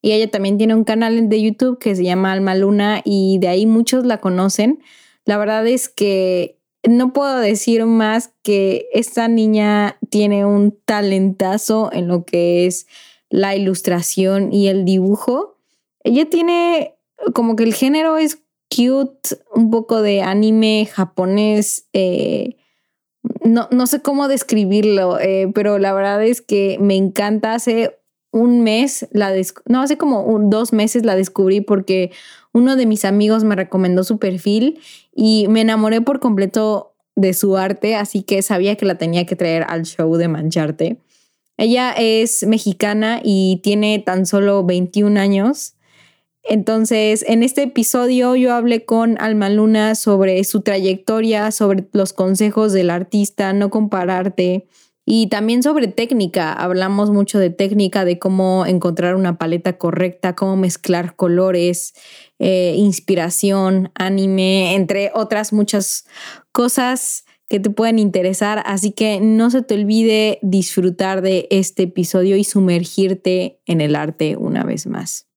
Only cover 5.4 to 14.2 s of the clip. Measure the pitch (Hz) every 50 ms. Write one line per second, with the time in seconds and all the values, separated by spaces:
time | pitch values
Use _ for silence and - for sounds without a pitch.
5.4 | 208 208 220 220 220 233 254 247 - - _ - 214 202 196 190 185 185 185 180
6.4 | 175 - - _ _ _ _ _ - 240 233 240 254 254 262 285 277 277 269 254
7.4 | 233 202 214 202 - 240 233 226 226 226 226 226 220 214 220 233 233 - _ _
8.4 | _ 208 208 196 196 190 180 - - - - 220 233 - - 233 226 233 233 226
9.4 | 220 214 214 214 208 208 208 208 208 202 - _ - - - 208 208 208 202 202
10.4 | 202 202 202 202 202 208 208 _ _ - 214 208 202 196 196 190 190 196 185 190
11.4 | 190 185 196 220 - - 214 220 220 - - 180 175 175 180 170 175 - - 175
12.4 | 175 175 175 175 180 185 180 - - _ - - - - _ _ _ _ - 190
13.4 | 196 196 196 196 202 190 185 175 - 196 175 175 170 - - 190